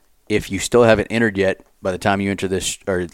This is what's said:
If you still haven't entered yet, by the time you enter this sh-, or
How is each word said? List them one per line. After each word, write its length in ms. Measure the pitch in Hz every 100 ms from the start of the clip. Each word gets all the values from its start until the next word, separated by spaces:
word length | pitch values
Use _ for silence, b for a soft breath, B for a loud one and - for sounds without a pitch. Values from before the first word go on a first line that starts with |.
| _ _ _
If 220 | 107 -
you 80 | 98
still 240 | - 120
haven't 240 | 117 110 101
entered 320 | 110 117 98
yet, 260 | 95 92 _ _
by 120 | 98
the 60 | 92
time 220 | 107 98
you 120 | 98
enter 160 | 98 95
this 160 | 95
sh-, 140 | - - -
or 180 | 92 87